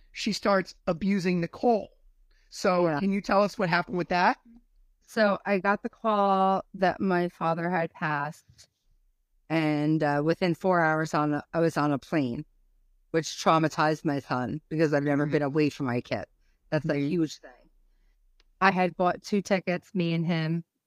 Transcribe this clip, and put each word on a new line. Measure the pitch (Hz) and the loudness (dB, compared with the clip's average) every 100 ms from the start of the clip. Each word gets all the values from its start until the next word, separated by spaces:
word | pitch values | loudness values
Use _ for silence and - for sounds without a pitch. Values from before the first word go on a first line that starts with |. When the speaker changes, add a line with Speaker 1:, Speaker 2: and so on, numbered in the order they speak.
| _ | _
Speaker 1:
she | - - | -8 -4
starts | 190 214 196 185 - - | -2 2 0 0 -6 -6
abusing | 165 190 202 180 180 | -2 0 0 0 0
Nicole. | 170 - 247 220 - _ - _ _ _ _ | -2 -2 0 0 -2 _ -20 _ _ _ _
So | - 208 180 175 | -2 0 2 2
Speaker 2:
Yeah. | 147 | 0
Speaker 1:
can | 196 | 0
you | 196 | -2
tell | 190 202 | 0 2
us | 208 - | 2 0
what | 185 | 0
happened | 330 - 180 | 0 0 -4
with | 170 | -2
that? | 180 196 262 _ 233 _ _ _ _ - | 2 2 0 _ -20 _ _ _ _ -6
Speaker 2:
So | - 208 190 | 0 2 0
I | - 202 | -2 0
got | 196 208 | 0 -2
the | 233 | -4
call | - 220 208 202 190 190 190 - | -6 -2 2 2 4 2 0 -4
that | 185 185 - | -2 0 0
my | 196 175 175 | 0 0 0
father | - 165 165 170 | -2 -4 -2 -2
had | 180 165 | -2 -4
passed, | - 160 147 143 - _ - - _ _ _ _ _ _ _ - | -6 -4 -4 -6 -10 _ -20 -20 _ _ _ _ _ _ _ -4
and, | 160 156 147 151 156 | 0 0 0 2 2
uh, | 151 143 | 2 2
within | 151 170 185 | 0 0 0
four | 165 190 180 | 0 2 2
hours | 160 156 156 | 2 2 0
on | 165 151 | 0 0
a, | 147 - | -2 -4
I | 170 | 0
was | 165 156 | 0 2
on | 147 | 0
a | 139 | 0
plane, | - 165 127 120 151 _ _ _ _ _ _ | -2 -2 -2 -4 -10 _ _ _ _ _ _
which | 160 151 | -4 -4
traumatized | - 196 160 156 - 156 156 | -2 2 4 2 0 0 0
my | 160 143 | -2 -4
son | - 127 123 156 - | -4 -4 -4 -8 -6
because | 156 156 | 0 2
I've | 147 | 2
never | 143 143 | 0 0
Speaker 1:
Mm-hmm. | 147 | 0
Speaker 2:
been | 147 | 0
away | 143 151 151 | 0 0 0
from | - 135 | 0 -4
my | 120 | -4
kid. | - 113 - _ _ _ - | -4 -6 -8 _ _ _ -6
That's | 156 156 | -4 -2
a | |
Speaker 1:
Mm-hmm. | 147 143 | -2 0
Speaker 2:
huge | 175 156 - | 0 -2 -6
thing. | 139 123 _ _ _ _ _ _ _ _ _ - | -20 -20 _ _ _ _ _ _ _ _ _ 0
I | 190 | 2
had | 185 185 - | 2 0 0
bought | 180 - | 0 -2
two | - 202 | -4 -4
tickets, | - 190 180 175 - | 0 -2 -2 -6 -4
me | 190 170 | -2 0
and | 165 | 0
him, | 165 165 160 170 - _ | 0 -2 -2 -4 -6 _